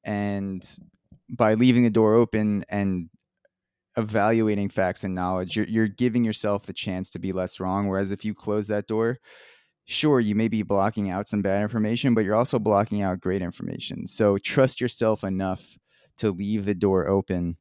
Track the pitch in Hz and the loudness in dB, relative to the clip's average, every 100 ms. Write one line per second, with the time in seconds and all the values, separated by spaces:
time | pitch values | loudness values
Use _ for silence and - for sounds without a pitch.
0 | - 104 101 101 98 95 - - - _ | -4 -4 -2 -4 -6 -8 -12 -18 -20 _
1 | _ - _ 123 110 110 127 123 120 110 | _ -20 _ 2 2 6 6 6 6 6
2 | 110 113 117 110 107 101 - 101 98 92 | 6 6 4 2 0 0 -2 -2 -2 -2
3 | 82 _ _ _ _ _ _ _ _ - | -6 _ _ _ _ _ _ _ _ -6
4 | 107 107 104 113 110 104 98 - 92 - | -2 0 2 4 2 0 -2 0 -2 -2
5 | 104 90 90 92 92 107 107 110 110 - | -6 -4 -2 -2 -2 -4 -2 0 0 0
6 | 123 117 113 104 104 101 - 90 101 92 | 0 2 -2 -2 -2 -4 -6 -10 -6 -6
7 | 95 - 95 92 90 - 90 98 101 95 | -8 -8 -6 -4 -6 -6 -4 -2 -2 -2
8 | 98 101 107 104 - 107 104 104 107 110 | -4 -4 -6 -6 -4 -4 -2 -4 -2 -2
9 | 113 127 _ - - _ _ _ - - | -2 -4 _ -20 -20 _ _ _ -10 -2
10 | 151 135 107 104 113 110 92 101 98 110 | 2 4 4 2 2 0 0 2 2 0
11 | 98 92 104 104 95 98 104 117 107 120 | -4 -4 -4 -2 0 0 0 -2 -2 0
12 | 139 113 101 107 127 123 107 101 107 104 | 2 2 2 2 2 0 2 2 2 0
13 | 95 90 95 95 87 - - 82 - 82 | -2 -2 -2 -4 -4 -8 -10 -10 -10 -12
14 | - - 104 98 - - 131 - 123 - | -10 2 2 2 0 2 2 0 -6 -2
15 | 113 107 98 92 95 95 - - _ _ | -2 0 -4 -4 -4 -6 -12 -20 _ _
16 | _ - 107 90 101 107 98 92 101 95 | _ -4 -4 -2 -4 -4 -2 0 2 2
17 | 73 98 - 92 87 85 | 2 0 0 -4 -4 -6